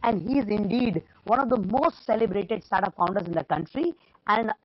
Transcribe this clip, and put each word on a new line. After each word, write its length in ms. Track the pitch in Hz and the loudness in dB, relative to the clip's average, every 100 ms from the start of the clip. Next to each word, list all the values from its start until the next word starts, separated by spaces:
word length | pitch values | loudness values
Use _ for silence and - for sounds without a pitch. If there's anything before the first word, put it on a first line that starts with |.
And 180 | - 208 | -2 -2
he 180 | 190 277 | 0 -2
is 80 | 208 | 0
indeed 560 | 208 202 233 240 160 - _ | 0 0 0 0 -2 -6 _
one 160 | - 240 | 0 0
of 100 | 262 | 2
the 80 | 240 | 0
most 480 | 185 240 302 - - | 0 0 0 -2 -2
celebrated 580 | 226 220 190 185 220 | 0 2 0 -2 -6
startup 320 | - 190 196 - | -2 0 0 0
founders 320 | 175 196 170 | 0 0 -2
in 60 | |
the 100 | 165 | -4
country 520 | - 151 165 262 349 - _ _ - | -2 -4 -2 -2 -4 -4 _ _ 0
and 220 | 214 220 | 0 0
an 40 | 214 | -4